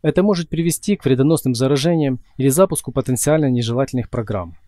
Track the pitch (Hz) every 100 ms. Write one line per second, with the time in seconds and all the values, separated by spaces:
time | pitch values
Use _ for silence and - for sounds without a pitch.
0 | 156 151 202 180 165 156 165 156 - 202
1 | - 127 135 160 135 117 131 143 151 165
2 | 143 127 - - 135 135 190 151 - 131
3 | 131 123 - 156 147 123 113 120 139 127
4 | 113 - 104 101 85 -